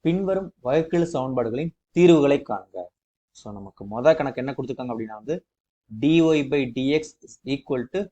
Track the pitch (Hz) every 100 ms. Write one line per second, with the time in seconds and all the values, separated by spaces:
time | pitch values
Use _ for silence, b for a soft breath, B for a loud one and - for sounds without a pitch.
0 | 165 180 190 190 190 _ 123 151 160 175
1 | 170 143 131 127 113 120 165 _ _ 170
2 | 175 165 143 143 - 101 - 95 87 _
3 | _ _ _ - 110 104 98 _ 101 110
4 | 139 156 139 127 131 135 127 127 127 113
5 | 110 107 110 175 _ _ _ _ _ 110
6 | 143 165 160 156 135 143 127 117 131 151
7 | 151 _ - - 131 135 - 131 123 185
8 | 190